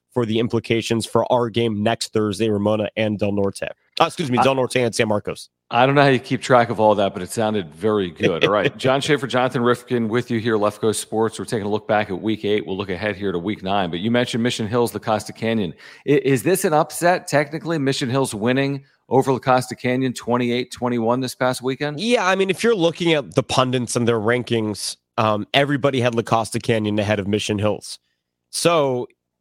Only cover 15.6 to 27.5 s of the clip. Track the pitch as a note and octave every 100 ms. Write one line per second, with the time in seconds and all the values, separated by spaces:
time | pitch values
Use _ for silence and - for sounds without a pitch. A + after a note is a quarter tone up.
15.6 | F2+ C#2+ - - - D3 C3+ C3+ B2 F#3
16.6 | G3 D3+ E3 - E3+ F3+ - D3 D3 D#3
17.6 | C3 E3 C3+ C3+ C3 C3+ C3 G#2+ A2+ C3
18.6 | C#3 C#3 - _ - C3 C3 B2+ - B2+
19.6 | - A#2 B2+ B2+ C3 A#2 - A#2+ A#2+ A#2+
20.6 | B2 - B2 A#2+ A2+ B2 B2+ - B2+ B2+
21.6 | B2 C3 D3 D3 A3 A#3+ F#3 F#3+ F#3+ F3
22.6 | A3 A3 E3 - E3+ D#3 A#2+ - - -
23.6 | B2+ B2+ A#2 B2 A#2 A#2 G#2 B2 A2+ A2+
24.6 | G#2+ G2+ - - _ - A2 G#2+ G#2 C#3
25.6 | C#3+ C#3+ C#3 C3 B2 A2+ G#2+ A2+ A2 A#2
26.6 | - A2+ G#2+ G#2 G#2 G#2+ F#2+ G#2 -